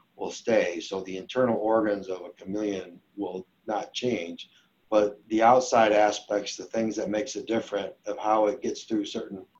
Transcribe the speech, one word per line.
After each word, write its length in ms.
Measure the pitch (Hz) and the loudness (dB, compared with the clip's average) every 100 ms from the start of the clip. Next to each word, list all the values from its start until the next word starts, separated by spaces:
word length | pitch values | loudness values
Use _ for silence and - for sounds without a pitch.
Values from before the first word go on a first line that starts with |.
| _ - | _ -10
will 140 | 92 | -8
stay. 500 | - - 110 87 85 | -6 0 2 2 -2
So 220 | 80 95 | -6 -8
the 160 | 95 95 | -6 -10
internal 400 | 92 127 127 110 | -6 0 2 2
organs 520 | 110 113 107 104 92 | 2 2 2 0 -4
of 120 | 92 | -10
a 80 | 87 | -10
chameleon 680 | - - 101 107 98 90 87 _ 101 | -16 -8 -4 -2 -4 -6 -16 _ -8
will 320 | 95 92 92 _ - | -6 -8 -12 _ -6
not 260 | 104 87 | -6 -6
change, 560 | - 123 107 85 85 - _ _ _ - | -6 -2 -2 -4 -12 -16 _ _ _ 0
but 280 | 110 104 - - | 4 4 0 -2
the 120 | 110 | 4
outside 520 | 113 127 127 123 110 | 6 6 6 4 6
aspects, 600 | 104 107 104 - 104 101 - | 6 4 2 -2 -4 -4 -10
the 80 | 95 | -8
things 300 | 113 113 104 | -4 -2 -2
that 120 | 95 | -2
makes 260 | 104 104 104 | -2 -4 -6
it 120 | - | -4
different 440 | - - 101 95 - - | -4 -2 -4 -4 -10 -10
of 140 | 101 | -4
how 260 | 104 107 107 | 0 2 2
it 140 | 98 | 0
gets 220 | 117 104 | -4 -6
through 220 | - 110 101 | -4 -4 -4
certain 380 | 117 110 98 92 _ | -6 -10 -12 -16 _